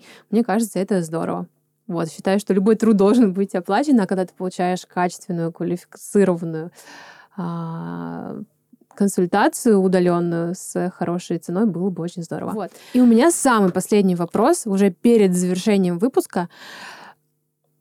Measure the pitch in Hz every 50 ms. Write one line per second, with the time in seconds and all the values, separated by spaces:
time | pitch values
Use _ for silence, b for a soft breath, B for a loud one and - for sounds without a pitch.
0 | b b b b b _ 196 226 233 - 185 226 233 202 - 180 190 - 208 180
1 | 165 156 165 165 175 180 175 175 180 - _ _ _ _ _ _ _ - 175 170
2 | 165 160 - - - 190 190 208 - - 190 202 190 226 220 220 226 220 220 196
3 | 196 202 226 247 240 190 175 196 196 196 - 202 - - 196 247 285 302 269 226
4 | 190 - 196 185 185 180 _ - 185 185 - - 180 180 185 180 - - _ 180
5 | 175 180 - - - - 180 170 165 165 165 - 175 175 175 175 - _ - -
6 | - - - 202 196 185 180 170 180 165 160 156 160 175 B B B B B B
7 | B B B B B B _ - 175 170 170 165 165 165 165 165 170 170 170 170
8 | 170 170 165 165 - - - 208 214 - _ _ _ _ _ _ _ _ _ -
9 | 202 196 - 208 180 175 - 202 233 320 - - - 240 208 190 185 190 180 180
10 | 180 180 175 175 175 175 170 165 170 170 185 - - - - 180 175 185 - -
11 | 170 165 175 180 - - 175 165 - - 175 190 233 214 165 165 185 202 175 165
12 | 160 175 - 180 160 - - - - - 208 220 180 180 B B B B - 254
13 | 254 240 226 226 277 339 339 - - 262 233 214 196 180 - 185 180 - 214 208
14 | 190 190 180 170 170 - - 196 220 294 349 - - 214 196 190 202 196 180 -
15 | - 233 233 220 202 185 180 180 185 180 185 185 - 220 208 196 185 175 175 170
16 | 208 262 - 370 - - - 190 175 B B B B B B B B B B B
17 | B B B _ _ _ _ _ _ _ _ _ _ _ _ _